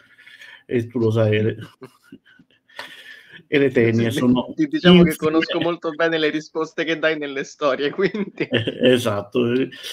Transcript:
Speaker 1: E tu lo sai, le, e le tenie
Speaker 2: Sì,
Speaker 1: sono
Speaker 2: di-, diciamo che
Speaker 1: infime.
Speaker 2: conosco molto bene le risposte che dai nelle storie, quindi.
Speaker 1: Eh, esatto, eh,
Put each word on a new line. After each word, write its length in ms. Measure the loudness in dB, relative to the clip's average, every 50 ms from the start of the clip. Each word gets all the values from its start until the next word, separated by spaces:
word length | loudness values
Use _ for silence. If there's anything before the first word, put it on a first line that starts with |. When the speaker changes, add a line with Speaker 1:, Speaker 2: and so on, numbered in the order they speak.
| _ _ _ -20 -20 -20 -20 -20 -20 -20 -20 -18 _
Speaker 1:
E 220 | -4 -4 -2 -2
tu 120 | -2 -2 0
lo 120 | 0 2
sai, 320 | 2 2 2 2 2 2
le, 140 | 0 -2 -4 -6 -10 -18 -18 -20 -20 -20 _ _ _ _ -20 -20 _ _ -20 -20 -20 _ _ _ _ _ -20 -18 -18 -18 -18 -20 -20 -20 -20 -20 -20 -20 -20 -20 -6
e 120 | -2 0 2
le 120 | 2 2
tenie 400 | 4 4 4 4 4 2 0 0
Speaker 2:
Sì, 80 | 0 2
Speaker 1:
sono 340 | 2 2 2 2 0 -4 -4
Speaker 2:
di-, 100 | -4 -4
diciamo 360 | -2 -2 2 6 8 8 8
che 80 | 8 6
Speaker 1:
infime. 200 | 2 0 -2 0
Speaker 2:
conosco 300 | 0 0 0 -2 -2 -2
molto 300 | -2 -2 -4 -4 -6 -6
bene 260 | -4 -2 -2 0 0
le 140 | 0 0 0
risposte 540 | -2 -4 -6 -6 -6 -6 -6 -6 -4 -6 -4
che 140 | -4 -2 -2
dai 200 | -2 -2 -2 -2
nelle 260 | -6 -8 -8 -8 -8
storie, 460 | -10 -6 -4 -2 -2 0 0 -2 -4
quindi. 580 | -2 0 -2 -2 -2 -4 -6 -6 -6 -8 -8 -8
Speaker 1:
Eh, 440 | -8 -10 -10 -10 -4 0 2 2
esatto, 600 | 2 2 2 -2 -4 -4 -6 -4 -4 -2 -2 0
eh, 160 | 0 -2 -4 -4 -8 -14 -16 -14